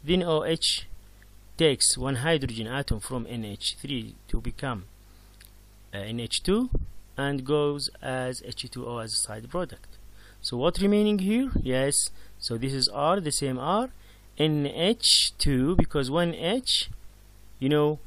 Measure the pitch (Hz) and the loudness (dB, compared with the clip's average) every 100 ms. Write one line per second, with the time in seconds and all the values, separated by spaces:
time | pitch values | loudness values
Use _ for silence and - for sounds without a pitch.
0 | 143 180 175 156 139 165 - - - - | 2 2 4 2 2 0 0 -2 -6 -14
1 | - - - - - - 160 131 - - | -16 -20 -20 -20 -20 2 4 6 2 2
2 | 131 127 151 160 135 113 110 131 139 107 | -2 0 2 2 0 -4 -4 -4 -2 -2
3 | - 127 - 117 107 101 - - 139 131 | -2 -6 -4 -6 -6 -4 -6 -4 -6 -6
4 | 110 - - 120 120 - 139 110 92 - | -6 -14 -4 -2 -2 -4 -4 -6 -10 -20
5 | - - - - - - - - - 101 | -20 -20 -20 -20 -20 -20 -20 -20 -14 -10
6 | 104 117 117 - - 208 254 - - - | -8 -6 -4 -2 2 2 2 0 -2 -10
7 | - - 139 139 127 151 147 143 139 - | -12 -4 -2 -2 0 2 2 0 -6 -6
8 | 131 127 127 127 - - 123 123 120 120 | -6 -4 -4 -6 -10 -12 -10 -10 -8 -8
9 | 113 - - 110 120 180 175 - - - | -4 -4 -4 -6 -6 -6 -6 -10 -16 -18
10 | - - - - - 123 156 208 196 208 | -18 -20 -20 -10 -6 0 0 4 4 6
11 | 214 208 190 226 269 - 131 127 139 - | 4 2 2 2 2 0 2 2 4 2
12 | - - - - - 117 131 135 120 - | 0 -6 -14 -10 -6 -2 -2 0 0 2
13 | 147 196 156 - 139 127 143 202 254 - | 2 2 0 -2 -2 -2 0 0 0 -8
14 | - - - - 156 151 143 - 180 233 | -20 -20 -20 0 2 4 0 0 2 2
15 | - - - - 143 131 135 190 - 147 | 4 4 4 2 4 4 4 4 4 2
16 | 131 156 175 - 165 247 254 - - - | 2 2 0 0 -2 -2 0 -2 -2 -10
17 | - - - - - - 131 151 151 151 | -16 -20 -20 -20 -20 -2 2 4 4 0